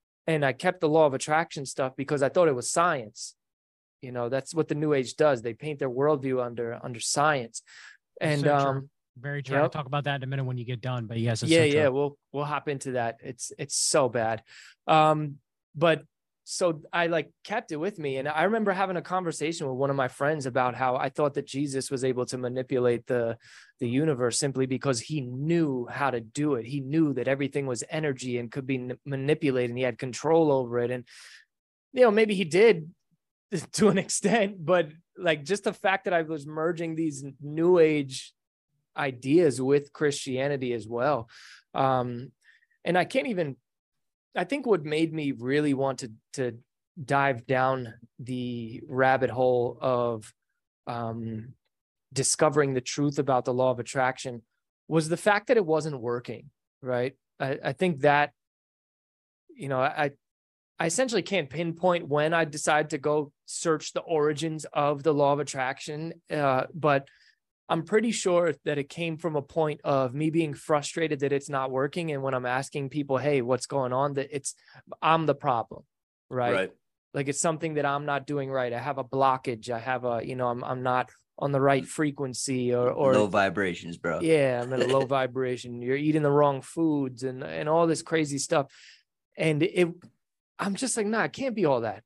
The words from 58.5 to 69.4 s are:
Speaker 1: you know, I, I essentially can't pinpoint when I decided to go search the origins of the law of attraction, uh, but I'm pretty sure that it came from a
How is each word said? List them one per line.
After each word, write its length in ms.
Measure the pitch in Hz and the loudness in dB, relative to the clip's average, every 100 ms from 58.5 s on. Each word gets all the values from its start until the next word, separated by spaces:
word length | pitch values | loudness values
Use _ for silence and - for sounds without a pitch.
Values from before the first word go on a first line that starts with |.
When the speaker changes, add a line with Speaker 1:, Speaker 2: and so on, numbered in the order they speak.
| _ _ _ _ _ _ _ _ _ _ | _ _ _ _ _ _ _ _ _ _
Speaker 1:
you 160 | 285 139 | -12 -4
know, 100 | 127 | 0
I, 300 | 139 160 143 - _ _ _ _ _ - | 0 2 -2 -2 _ _ _ _ _ -2
I 60 | 165 | -2
essentially 360 | 202 262 220 | 2 0 0
can't 280 | - 190 139 | 0 -2 -2
pinpoint 580 | 151 170 165 185 175 131 | -4 -4 0 2 2 0
when 260 | 147 156 | 2 2
I 100 | 170 | 2
decided 460 | 156 147 - 151 151 | 0 -2 2 2 2
to 60 | 151 | -2
go 340 | 147 151 143 _ - | 0 0 -2 _ -14
search 480 | - 170 156 - | -4 0 0 -2
the 80 | 170 | -8
origins 640 | - 156 147 143 160 156 - | -2 2 2 0 -4 -6 -6
of 300 | 151 143 143 | 0 0 2
the 100 | 156 | 2
law 200 | 147 143 | 4 4
of 60 | 143 | 2
attraction, 760 | 139 135 127 139 160 151 165 170 - | -2 -4 -4 -4 -8 -8 -10 -12 -6
uh, 360 | 151 139 131 - | 0 2 2 -2
but 340 | 160 151 139 - _ _ _ _ _ - | 0 2 2 0 _ _ _ _ _ -4
I'm 140 | 165 | -4
pretty 280 | 160 214 226 | 2 2 2
sure 420 | - 190 175 170 139 160 | 0 2 2 2 -2 -4
that 120 | 143 | -4
it 120 | 139 | -4
came 260 | 165 170 156 | -6 -6 -4
from 220 | 170 | -2
a 40 | 147 | -4